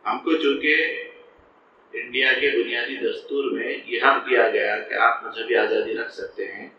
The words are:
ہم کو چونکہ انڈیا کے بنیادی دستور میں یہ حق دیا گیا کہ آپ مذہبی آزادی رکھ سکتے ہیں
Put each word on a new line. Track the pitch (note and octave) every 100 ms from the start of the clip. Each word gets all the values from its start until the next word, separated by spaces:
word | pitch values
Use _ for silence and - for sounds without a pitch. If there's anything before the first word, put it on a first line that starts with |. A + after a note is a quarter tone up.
ہم | A#2+ A#2+
کو | D#3+
چونکہ | D#3+ C#3+ C#3 D3+ D#3+ - - - - - _ _ _ _ _ _
انڈیا | A2+ B2 B2+ C3
کے | B2 C#3
بنیادی | C3+ A#2 A#2+ B2+
دستور | C3+ - - - C#3 B2+
میں | A2+ B2 -
یہ | - A#2
حق | C3 - B2+
دیا | A#2+ -
گیا | G#2+ G#2 G#2+
کہ | G#2
آپ | G2+ A#2 A#2
مذہبی | - A2+ A2+
آزادی | A#2 G#2 G#2+ A2 A2
رکھ | A2
سکتے | - G2 - G2
ہیں | G#2 G#2